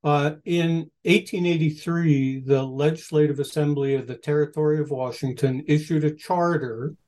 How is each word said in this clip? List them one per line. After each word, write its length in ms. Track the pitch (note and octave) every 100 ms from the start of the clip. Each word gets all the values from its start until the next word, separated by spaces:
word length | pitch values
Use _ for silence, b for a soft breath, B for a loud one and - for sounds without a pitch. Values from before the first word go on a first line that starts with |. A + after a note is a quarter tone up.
| D3+
Uh, 300 | D3 D3 D3+ -
in 440 | E3+ E3 E3 D#3+ _
eighteen 420 | - G#3 - G3+ F3
eighty-three, 920 | E3 D#3 D3+ - E3+ E3 C#3 C3 C3+
the 240 | C3 C3+
Legislative 760 | C3 C3 D3+ D#3+ - D#3 D3+ C#3+
Assembly 540 | C#3 D#3 D3 C#3+ C#3 C#3
of 120 | A#2+
the 80 | B2
Territory 640 | - D3 D3 D#3 D3+ D#3
of 120 | C#3+
Washington 760 | C3+ B2+ B2 C3 B2 C#3 C3 D3+
issued 380 | D3+ D3+ D#3+ D3+
a 100 | D3+
charter. 800 | - F3+ F3 D#3+ B2+ A2+ C#3+ G3